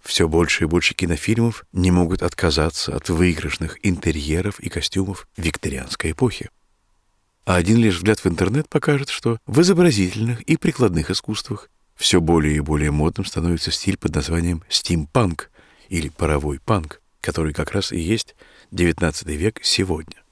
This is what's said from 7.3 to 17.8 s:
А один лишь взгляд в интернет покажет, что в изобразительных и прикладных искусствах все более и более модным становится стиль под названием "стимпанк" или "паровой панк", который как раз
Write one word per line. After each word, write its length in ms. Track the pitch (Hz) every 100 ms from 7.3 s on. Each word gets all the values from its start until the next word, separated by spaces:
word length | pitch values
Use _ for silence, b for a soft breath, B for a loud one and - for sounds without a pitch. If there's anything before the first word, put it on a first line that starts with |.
| _
А 120 | - 90
один 220 | 87 113
лишь 180 | 113 87
взгляд 240 | 92 107
в 60 | 92
интернет 420 | 82 92 123 156
покажет, 420 | 147 - 143 139
что 280 | - 127 113 -
в 140 | -
изобразительных 840 | 180 175 175 107 92 107 113 120
и 140 | - 160
прикладных 540 | - - 117 82 78
искусствах 600 | 95 - 107 - 104 - _ _
все 260 | _ - 90
более 360 | 80 85 76 76
и 40 |
более 300 | 73 76 76
модным 340 | 73 76 -
становится 460 | 95 - 82 82 -
стиль 260 | - - 92
под 180 | -
названием 500 | 78 - 82 85 85 -
"стимпанк" 840 | - - 85 73 - 104 80 - b b b b
или 200 | 87 78
"паровой 500 | - 78 76 73 69
панк", 420 | - 104 76 - _ _
который 320 | - - 78
как 200 | 76 76
раз 200 | 101